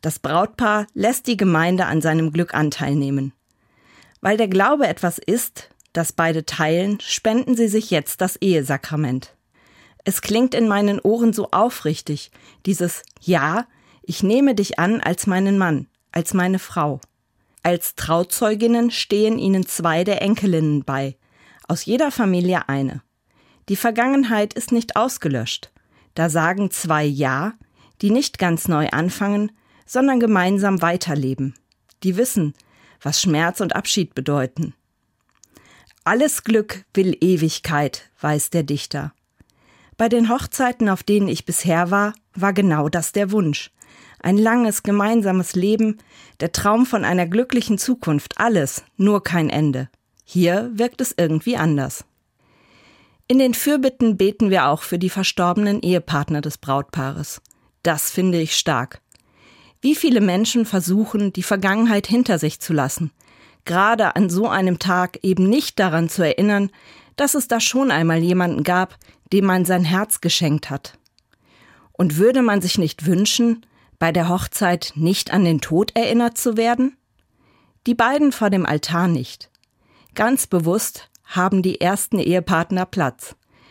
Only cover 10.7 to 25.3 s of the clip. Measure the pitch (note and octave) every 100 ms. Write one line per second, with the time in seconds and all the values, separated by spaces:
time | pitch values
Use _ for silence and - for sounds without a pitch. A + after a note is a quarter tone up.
10.7 | G3+ G#3 G3+ - A3+ A#3 A3 G3 - A#3
11.7 | - D#3 D#3 - D3 - _ - _ -
12.7 | F#3 F3 - - _ - F3 C#3+ F3+ B3
13.7 | _ _ _ - E3+ G3 A#3 C#4 G#3+ G3
14.7 | - F3 A3+ - F3+ - F#3 G3 G3 F3+
15.7 | D3+ - _ _ - E3 F#3+ F3+ F#3+ -
16.7 | - D3+ C#3 - _ _ _ _ _ -
17.7 | F3 - - - E3 F3+ - A3 G#3+ A#3
18.7 | A#3 A#3 - - G#3 G#3+ A3+ F#3+ F#3+ F3+
19.7 | - E3+ D#3+ F#3 G3+ G3+ G#3+ G3+ E3 D#3
20.7 | D3 C3+ C3+ C#3 C#3 _ _ _ - -
21.7 | F3 - A3+ - - G#3 F3+ F3+ F3+ -
22.7 | C#3 C#3 C3+ _ _ _ _ _ _ -
23.7 | G3 A#3 A3 B3 C#4 B3 A3 G#3+ - -
24.7 | A#3 A3+ - A#3+ - D#3+